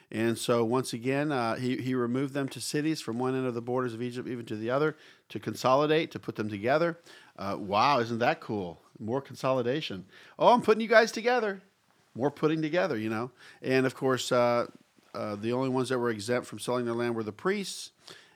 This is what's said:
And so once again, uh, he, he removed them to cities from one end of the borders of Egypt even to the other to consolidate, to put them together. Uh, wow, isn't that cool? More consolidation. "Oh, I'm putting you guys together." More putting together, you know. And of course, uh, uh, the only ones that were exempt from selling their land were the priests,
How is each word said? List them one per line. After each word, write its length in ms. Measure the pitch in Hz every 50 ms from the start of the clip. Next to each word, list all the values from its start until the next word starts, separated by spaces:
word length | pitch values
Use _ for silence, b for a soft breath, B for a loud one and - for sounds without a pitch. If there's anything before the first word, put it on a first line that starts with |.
| B B
And 280 | - 107 110 117 113 110
so 260 | - - 120 120 117
once 300 | 110 120 131 123 - -
again, 380 | 120 113 131 135 139 147 156 147
uh, 220 | 127 120 113 110
he, 220 | 113 127 123 127 123
he 160 | 120 131 131
removed 400 | 127 120 117 120 131 143 139 131
them 140 | 143 - -
to 120 | - 127
cities 400 | 110 - - 151 147 160 160 151
from 180 | - - 113 120
one 160 | 127 127 131
end 100 | 131 131
of 80 | 127 117
the 80 | 117
borders 320 | 117 123 123 127 127 123 113
of 80 | 113
Egypt 280 | 123 123 120 127 - -
even 160 | 127 120 113
to 100 | 110 113
the 140 | 107 110 113
other 280 | 123 139 151 156 151 B B B B B B _
to 120 | - 110
consolidate, 720 | - 120 110 - - 127 131 139 151 151 156 156 165 -
to 80 | - 101
put 160 | - - 110
them 140 | - 107 107
together. 500 | 107 98 101 120 139 156 170 170 160 - B B B B B B B -
Uh, 200 | 95 98 98 -
wow, 400 | 104 95 98 104 117 139 147 127
isn't 200 | 117 113 120 110
that 200 | 117 139 165 160
cool? 420 | - - 117 104 95 87 82 - _ _ _ -
More 240 | 110 104 120 139
consolidation. 840 | 135 - 117 - - 135 131 131 117 120 131 156 156 - 104 92 90 B B B B B B -
"Oh, 140 | 151 190 233
I'm 80 | 240
putting 200 | - - 220 214
you 60 | 226 202
guys 240 | 226 220 226 220
together." 500 | - 233 202 233 247 247 220 208 196 190 - _ _ _ _ _ _ _ _ _ _
More 180 | 110 123 143
putting 300 | 143 - - 151 160 160
together, 360 | 156 151 151 175 185 175 139 110
you 120 | 107 110
know. 220 | 110 110 120 131 B B B B B B
And 240 | - 127 131 131 127
of 100 | 131 -
course, 360 | - 135 131 131 120 - - 127
uh, 340 | 123 120 120 120 120 117 - - - _ _ _ _ _ _ -
uh, 220 | 110 113 107 104
the 180 | 101 104 113 120
only 160 | 127 135 131
ones 200 | 127 131 127 120
that 100 | 131 127
were 100 | 120 120
exempt 380 | 113 104 98 110 120 123 - -
from 120 | - 104
selling 260 | - - 123 123 123
their 80 | 120 113
land 220 | 117 120 120 117
were 80 | 113 110
the 80 | 107 104
priests, 580 | - - 185 202 208 190 - - - - - - B B B B B B B B